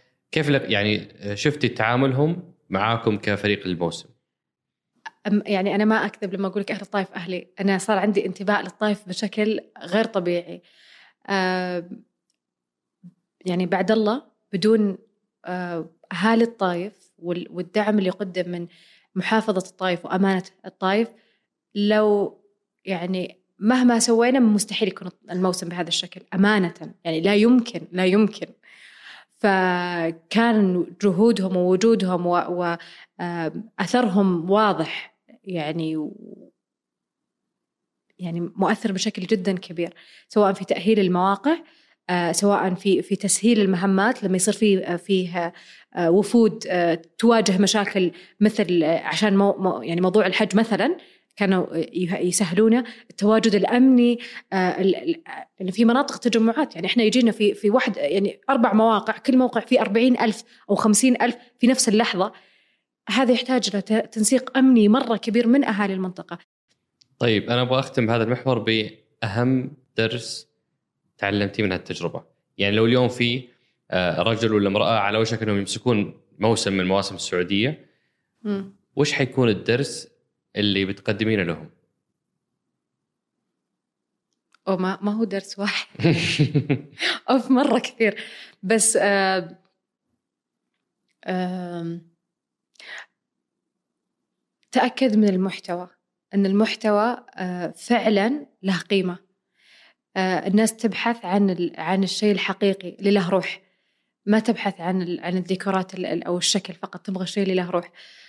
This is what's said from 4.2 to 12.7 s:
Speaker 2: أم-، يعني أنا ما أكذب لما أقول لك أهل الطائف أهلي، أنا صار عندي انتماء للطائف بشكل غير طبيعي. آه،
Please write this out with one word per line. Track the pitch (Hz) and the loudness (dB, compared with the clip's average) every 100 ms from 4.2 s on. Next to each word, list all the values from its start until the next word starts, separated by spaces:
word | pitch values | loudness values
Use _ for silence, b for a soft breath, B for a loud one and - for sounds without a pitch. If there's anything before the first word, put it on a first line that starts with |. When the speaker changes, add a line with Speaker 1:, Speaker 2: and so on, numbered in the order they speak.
| _ _ _ _ _ _ _ _ - - 208 | _ _ _ _ _ _ _ _ -20 -12 -2
Speaker 2:
أم-، | 208 - | -2 0
يعني | 196 190 | -2 0
أنا | 202 | 0
ما | 214 220 208 | 2 2 -2
أكذب | - 190 | -6 -8
لما | 190 190 | -6 -6
أقول | 202 | -6
لك | 196 | -6
أهل | 196 | -8
الطائف | 202 202 185 | -6 -6 -6
أهلي، | 190 175 180 - - | -8 -10 -10 -12 -4
أنا | 196 190 | -2 -2
صار | 208 196 | 0 0
عندي | 208 196 190 | 0 0 -2
انتماء | 180 196 208 | -4 -2 -2
للطائف | 185 - 214 202 180 | -4 -4 -4 -4 -8
بشكل | 180 202 214 214 214 - - | -8 -6 -2 -2 -4 -8 -18
غير | 175 202 | -4 -2
طبيعي. | 220 196 175 175 175 175 b b b b b _ - | 0 -2 -2 -4 -6 -16 b b b b b _ -6
آه، | 196 185 185 180 180 175 196 _ _ _ _ _ _ _ | -2 -2 -2 -4 -6 -10 -16 _ _ _ _ _ _ _